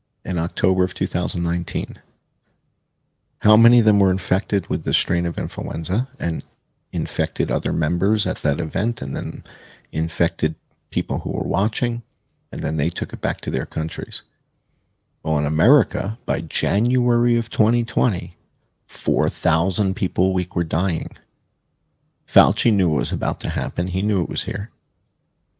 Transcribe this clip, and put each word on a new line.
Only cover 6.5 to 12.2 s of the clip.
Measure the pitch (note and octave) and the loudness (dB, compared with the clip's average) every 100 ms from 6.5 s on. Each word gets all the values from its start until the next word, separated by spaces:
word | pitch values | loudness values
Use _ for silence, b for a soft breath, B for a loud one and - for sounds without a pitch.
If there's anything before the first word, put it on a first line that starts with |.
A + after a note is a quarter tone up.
| _ _ _ _ | _ _ _ _
infected | F2 D2+ - D#2 - D#2+ | -4 -4 -2 -2 0 -2
other | - E2 | 0 -2
members | D#2+ D#2 F2 G2 G#2+ F2+ | 0 0 2 2 2 0
at | D#2 | -2
that | D2+ D2+ | -2 -2
event | D#2 E2+ A2 A#2 | -2 -2 -2 -2
and | - C2+ | -6 -6
then | D#2+ - - B B B B | -6 -10 -14 B B B B
infected | D#2 E2 - F2 - D#2+ - _ _ _ | -4 -4 0 -2 0 -4 -4 _ _ _
people | - - - | -4 -2 -4
who | - | -4
were | - | -4
watching, | - E2 A2 - A#2+ A#2 - _ | -2 0 0 0 -2 -4 -10 _